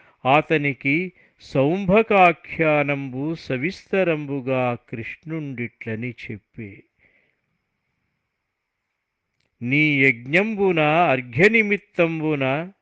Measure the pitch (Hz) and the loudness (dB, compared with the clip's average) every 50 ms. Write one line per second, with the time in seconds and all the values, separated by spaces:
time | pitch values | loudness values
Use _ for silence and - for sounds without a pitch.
0 | _ _ _ _ - 127 139 156 156 - 165 151 143 143 131 - - 139 139 165 | _ _ _ _ 0 2 4 4 4 2 0 0 0 -2 -4 -4 -2 -2 -2 0
1 | 185 180 - _ _ _ _ _ - - - 143 131 147 170 196 202 180 190 220 | -2 -4 -10 _ _ _ _ _ -12 -4 0 2 2 2 0 0 0 2 4 4
2 | 220 220 214 196 185 175 170 - - - - - 165 156 151 147 143 143 143 139 | 4 4 4 6 6 6 4 2 -6 -10 -4 -2 0 2 2 2 0 0 -2 -4
3 | 139 135 123 131 143 156 165 160 - - 135 123 131 180 196 - - _ - 196 | -6 -8 -8 -6 -6 -6 -6 -8 -6 -6 -6 -4 -4 -6 -6 -8 -8 _ -2 0
4 | 185 170 160 151 151 139 143 139 120 127 131 127 127 123 120 120 _ _ - 117 | 0 0 0 -2 -4 -6 -6 -6 -4 -2 -2 0 0 -2 -2 -4 _ _ -12 -10
5 | 117 - - - _ 156 160 160 151 139 135 117 123 113 - - - 113 113 110 | -10 -12 -14 -14 _ -10 -10 -8 -8 -8 -8 -8 -10 -10 -10 -12 -10 -8 -8 -6
6 | 120 123 117 - - - 113 101 - _ _ - 113 98 98 - - _ _ _ | -8 -8 -10 -12 -14 -14 -14 -14 -16 _ _ -16 -16 -16 -18 -20 -20 _ _ _
7 | _ _ _ _ _ _ _ _ _ _ _ _ _ _ _ _ _ _ _ _ | _ _ _ _ _ _ _ _ _ _ _ _ _ _ _ _ _ _ _ _
8 | _ _ _ _ _ _ _ _ _ _ _ _ _ _ _ _ _ _ _ _ | _ _ _ _ _ _ _ _ _ _ _ _ _ _ _ _ _ _ _ _
9 | _ _ _ _ _ _ _ _ _ _ _ - 117 120 135 147 151 151 147 139 | _ _ _ _ _ _ _ _ _ _ _ -10 -4 -2 0 2 2 2 4 4
10 | 135 135 123 117 120 131 147 180 208 226 220 190 202 190 175 160 151 151 151 165 | 4 4 2 0 -2 -2 0 0 0 0 -2 0 0 0 2 2 2 2 2 2
11 | 180 160 131 131 123 123 113 131 185 214 226 226 214 202 208 202 - _ _ - | 2 2 2 0 -2 -4 0 4 4 4 4 4 2 0 -2 -4 -4 _ _ 0
12 | 170 165 165 160 151 156 156 139 135 131 135 151 165 185 196 _ | 0 0 0 -2 -2 -2 -2 -2 -2 -2 -2 -4 -6 -8 -14 _